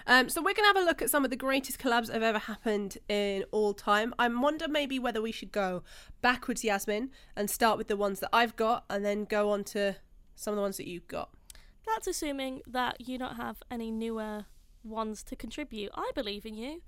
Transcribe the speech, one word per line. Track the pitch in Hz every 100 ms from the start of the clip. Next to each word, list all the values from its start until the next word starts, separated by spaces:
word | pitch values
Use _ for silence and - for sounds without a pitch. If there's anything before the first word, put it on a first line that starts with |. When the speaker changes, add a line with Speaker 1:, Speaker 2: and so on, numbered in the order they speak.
| -
Speaker 1:
Um, | 254 254
so | 330
we're | 339
gonna | 403 415
have | 392
a |
look | 349 320
at | -
some | 294
of | 262
the | 247
greatest | 269 269 269 -
collabs | 262 233 226
that | 226
have |
ever | 226 214
happened | - 208 226 208 196 - -
in | 208 202 196 -
all | 214 208
time. | 202 - 208 233 -
I | 240
wonder | 240 285 311 320
maybe | 294 277 262
whether | 240 226
we | 226
should | - -
go | 208 185 180 - - - -
backwards, | 247 254 - 226 220
Yasmin, | 196 - 208 262 - -
and | - 208
start | - 226 208
with | 220
the | 202
ones | 202 190
that | -
I've | 233 233 -
got | 220 240 -
and | 202 202
then | 208
go | 202 214 208
on | 202 202
to | 208 196 190 - - - -
some | 214
of | 208
the |
ones | 202 190
that | -
you've | 170 -
got. | - - - - - - - -
Speaker 2:
That's | 440 381
assuming | - 302 277 262 262 -
that | 247 247 - 240
you | 254
don't | 254 233
have | 233 220 -
any | 240 226
newer | 220 226 220 214 208 202 - - -
ones | 214 220 220 208
to | - 262
contribute. | 226 - 269 220 196 -
I | 466
believe | 294 208 202 220
in | 214
you. | 254 339